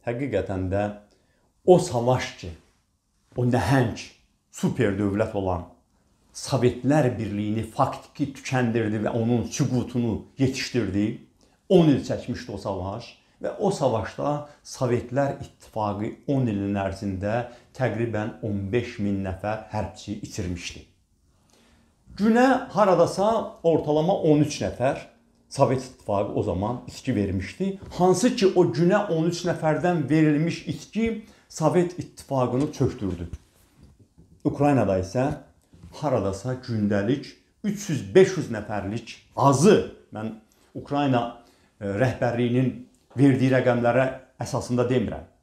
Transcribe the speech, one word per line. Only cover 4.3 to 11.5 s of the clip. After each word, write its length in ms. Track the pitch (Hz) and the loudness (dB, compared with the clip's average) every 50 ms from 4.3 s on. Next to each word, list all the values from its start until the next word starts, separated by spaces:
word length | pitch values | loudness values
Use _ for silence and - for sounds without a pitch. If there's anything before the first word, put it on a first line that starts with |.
| _ _ _ _ _ | _ _ _ _ _
super 400 | - - 156 117 - 117 104 98 | -2 -2 -2 0 2 0 0 0
dövlət 380 | 95 104 101 98 104 110 - - | 0 0 0 0 0 -2 -2 -2
olan 320 | 101 95 92 90 85 87 - - _ _ _ _ _ _ _ _ _ _ _ _ | -4 -2 -2 -2 -4 -6 -12 -18 _ _ _ _ _ _ _ _ _ _ _ _
Sovetlər 720 | - - - 139 123 120 123 120 - - 127 147 156 143 123 107 | -14 -6 -2 0 2 2 2 2 2 0 2 2 4 2 2 0
Birliyini 460 | 104 110 98 101 104 107 104 107 113 110 | -2 -6 -4 -4 -4 -2 -2 -2 -4 -4
faktiki 640 | - - - 135 - - - - - _ - 147 - - | -6 -2 -2 -2 -2 -2 -10 -16 -20 _ -6 -6 -6 -6
tükəndirdi 640 | - - - 131 127 123 117 110 120 110 104 107 110 104 | -12 -8 -2 0 0 0 2 2 0 0 0 -2 -2 -2
və 80 | - - | -2 -2
onun 300 | 117 110 117 123 117 107 - | 0 0 2 2 0 0 -4
süqutunu 640 | - - 143 - 127 123 113 - - 123 120 113 104 - - - _ | -2 -2 -2 0 0 -2 -2 -2 -2 -2 -2 -2 -4 -4 -8 -14 _
yetişdirdi. 680 | - 135 123 - - - - - 120 107 92 92 101 104 110 131 - - _ _ _ _ _ | -2 -2 -2 0 -4 -8 -4 -2 -2 -2 0 0 0 0 0 -2 -8 -14 _ _ _ _ _